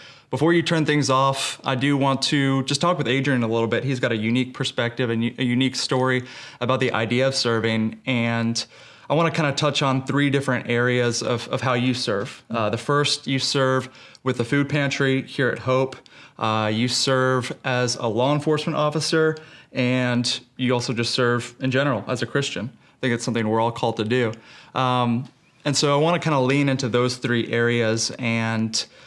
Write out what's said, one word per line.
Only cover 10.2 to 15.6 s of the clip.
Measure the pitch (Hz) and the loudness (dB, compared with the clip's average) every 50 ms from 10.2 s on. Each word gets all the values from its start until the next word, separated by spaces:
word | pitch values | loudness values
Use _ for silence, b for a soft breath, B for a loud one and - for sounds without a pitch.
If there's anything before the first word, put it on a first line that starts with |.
| 143 139 | 2 2
different | 131 139 139 131 123 113 - - | 0 0 0 0 -2 -2 -2 -2
areas | 120 120 120 123 123 123 120 120 117 - | 0 2 2 2 2 2 0 0 -2 -2
of, | - - 123 117 - - | -2 -2 -2 -2 -4 -4
of | - 123 | -6 -2
how | - 135 123 | -2 0 0
you | 123 123 127 120 | 0 0 0 0
serve. | 123 - 120 104 98 117 143 - - - - | -2 -2 -2 -2 -2 -4 -6 -12 -16 -12 -6
Uh, | 117 117 107 104 | -4 -2 -2 -2
the | 113 110 | -2 -4
first, | - - 143 147 147 143 - - - | -2 0 0 0 2 0 -2 -4 -4
you | 139 135 131 | -4 -2 -2
serve | - - - 139 131 131 131 131 127 - B B B B B B | -2 -2 0 2 2 2 2 0 -2 -6 B B B B B B
with | B 131 123 - | B -4 -2 -2
the | 135 | -2
food | - 143 143 143 143 | 0 2 0 0 0
pantry | 147 143 143 139 - - 139 135 131 135 | 0 0 0 0 0 0 0 0 0 0
here | 131 - - - 131 120 | -4 -6 -4 -2 0 0
at | - | 0
Hope. | - | -2